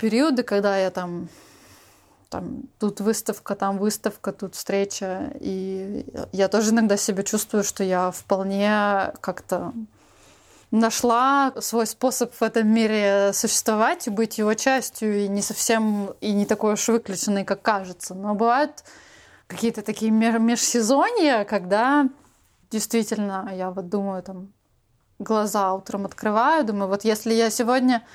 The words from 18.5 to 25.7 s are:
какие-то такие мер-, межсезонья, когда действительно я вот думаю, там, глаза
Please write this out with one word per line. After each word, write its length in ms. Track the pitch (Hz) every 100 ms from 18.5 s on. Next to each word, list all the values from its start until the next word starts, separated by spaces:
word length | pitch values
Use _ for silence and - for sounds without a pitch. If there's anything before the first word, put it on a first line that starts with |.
| 254 302 - - - - - - - -
какие-то 360 | 180 226 220
такие 280 | 208 214 220
мер-, 280 | 220 226 226
межсезонья, 1040 | 226 233 - 240 214 277 392 480 302 233
когда 640 | 202 202 180 202 247 294 269 - _ _ _ _ _
действительно 800 | 220 - 233 214 214 202 190 190
я 160 | 185 185
вот 200 | 185 175
думаю, 320 | 202 196 185
там, 280 | 185 185 196 _ _ _ _ _ _ -
глаза 560 | 202 220 208 214 190